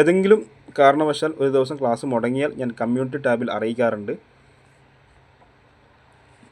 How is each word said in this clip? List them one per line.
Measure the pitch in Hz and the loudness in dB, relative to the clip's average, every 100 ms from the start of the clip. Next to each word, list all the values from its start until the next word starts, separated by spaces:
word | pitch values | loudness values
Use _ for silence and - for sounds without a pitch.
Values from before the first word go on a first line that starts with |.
ഏതെങ്കിലും | 151 185 190 214 - - - - | 6 4 4 2 2 -18 -10 4
കാരണവശാൽ | 139 147 156 143 156 156 | 4 6 0 -2 -4 -2
ഒരു | 139 135 | 0 2
ദിവസം | 131 147 | 0 -2
ക്ലാസ് | 123 117 143 | -2 -2 -2
മുടങ്ങിയാൽ | 120 120 131 147 113 | -2 -2 -2 -4 -4
ഞാൻ | 123 110 | -8 -4
കമ്മ്യൂണിറ്റി | 117 123 131 139 135 | -4 -2 -4 -4 -2
ടാബിൽ | 117 120 107 | -2 -2 -4
അറിയിക്കാറുണ്ട്. | 113 117 117 107 104 151 - _ _ _ _ _ _ _ _ _ _ _ _ _ _ _ _ _ _ _ _ _ - | -4 -2 -2 -2 -8 -10 -14 _ _ _ _ _ _ _ _ _ _ _ _ _ _ _ _ _ _ _ _ _ -20